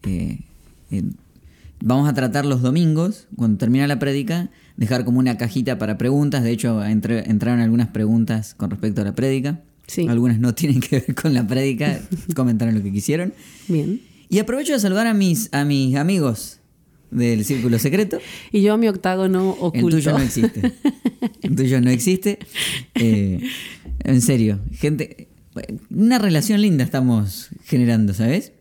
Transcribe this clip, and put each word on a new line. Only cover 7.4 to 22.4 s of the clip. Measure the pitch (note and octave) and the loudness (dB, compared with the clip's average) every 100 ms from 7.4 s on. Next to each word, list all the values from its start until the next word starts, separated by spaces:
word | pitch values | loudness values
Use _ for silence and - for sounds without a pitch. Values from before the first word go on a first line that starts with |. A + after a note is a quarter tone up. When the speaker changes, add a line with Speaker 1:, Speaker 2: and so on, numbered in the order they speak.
| A2+ A#2+ | 2 2
Speaker 1:
algunas | A2+ A#2 A2+ | 2 2 0
preguntas | A2 G#2+ A2+ A2+ A2 G#2+ - | 0 0 2 2 -2 -6 -8
con | F2 | -6
respecto | G2 A2 G2+ | -4 -4 -2
a | |
la | G2+ - | -4 -2
prédica. | C3+ C3+ C3 E3 - _ _ | -2 0 -2 -6 -10 _ _
Speaker 2:
Sí. | - E3 | -4 0
Speaker 1:
Algunas | A#2 B2 A2+ | 2 2 2
no | B2 A2+ | 0 0
<laughs> | |
tienen | D#3+ B2+ | 2 2
que | - C#3 | 2 -2
ver | - B2+ | -2 -2
con | D#3+ | 0
la | B2+ A2 | 0 0
prédica, | B2+ C3+ A#2+ A#2+ E2 - F3 | 0 -2 0 -2 -4 -6 -8
Speaker 2:
<laughs> | - D#3 | -6 -2
Speaker 1:
comentaron | B2+ A2+ A#2 | 0 2 2
lo | A2 | 0
que | G2+ | 0
quisieron. | G2+ - D3+ F3+ - - - - | -4 -2 -2 -2 -8 -20 -20 -2
Speaker 2:
Bien. | E3 D3 A3 - - - | -2 0 -4 -8 -20 -2
Speaker 1:
Y | F#3+ | 0
aprovecho | G#3+ B3+ D4 | 0 -4 -2
de | C#4+ | 0
saludar | G3+ F#3+ A#3 | 2 0 0
a | |
mis, | G#3+ F#3+ D#3+ A2 | 2 2 2 0
a | C#3+ C#3+ | -2 0
mis | C#3 C3 C#3 | 2 2 2
amigos | D3+ G3 C#3+ G#2+ - - _ _ _ _ _ | 2 2 0 -2 -8 -18 _ _ _ _ _
del | - A#2+ A2+ G#2 | -2 0 0 0
Círculo | C3+ A#2+ A#2 | -2 0 2
Secreto. | C3+ F3 G#3+ - - - - | 2 0 0 -4 -10 -18 -4
Speaker 2:
Y | G#3+ | 2
yo | G3+ | 2
a | G#3+ | 4
mi | A3+ | 2
octágono | F#3+ F#3 F#3 F#3+ F#3 F#3+ - | 0 -2 0 0 2 0 -2
oculto. | F3+ D#3 F3 | -2 0 2
Speaker 1:
El | D#3+ | 2
tuyo | D3+ | 2
no | D3+ | 2
existe. | C3 - A3+ - B3 - C#4+ C4 - | 0 2 0 0 -2 0 -2 -2 -6
Speaker 2:
<laughs> | - A#3 - | -4 -8 -6
Speaker 1:
El | - B2+ | -4 0
tuyo | C3 C3 | 2 2
no | B2 | 2
existe. | B2+ B2+ F#3 G3+ G3+ | 2 2 0 0 -6